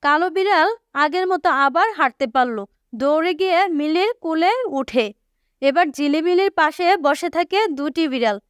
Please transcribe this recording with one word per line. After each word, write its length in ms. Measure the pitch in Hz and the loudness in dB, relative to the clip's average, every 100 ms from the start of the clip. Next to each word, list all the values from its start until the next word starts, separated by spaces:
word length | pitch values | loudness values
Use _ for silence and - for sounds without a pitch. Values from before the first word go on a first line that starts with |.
কালো 280 | 294 302 359 | 2 0 0
বিড়াল 460 | 339 381 392 330 466 _ | 0 0 2 2 0 _
আগের 340 | 277 294 330 370 | -2 -2 0 -2
মতো 220 | 359 349 | 0 0
আবার 440 | 277 277 269 427 | 2 2 2 0
হাঁটতে 340 | 427 285 - 269 | 0 -2 -2 -4
পারল। 380 | 262 247 220 202 _ _ 226 | 0 0 -2 -10 _ _ -4
দৌড়ে 380 | 269 302 330 | 0 2 0
গিয়ে 340 | 320 381 349 392 | 0 0 2 0
মিলির 460 | 311 302 320 403 480 | 0 -2 0 0 -2
কোলে 300 | 330 320 349 480 480 | -4 0 0 0 -2
উঠে। 480 | 277 262 240 220 208 _ _ _ _ | -4 -2 -2 -2 -6 _ _ _ _
এবার 300 | 269 277 349 | 0 2 0
ঝিলিমিলির 600 | 269 294 294 330 359 392 | 0 0 0 2 2 2
পাশে 460 | - 311 311 349 392 | 2 0 0 0 2
বসে 320 | 285 294 349 | 2 0 -2
থাকে 380 | 320 349 381 440 | -2 -2 0 0
দুটি 400 | 277 285 302 320 | -2 -6 -2 -2
বিড়াল। 320 | 262 226 202 _ | 0 0 -2 _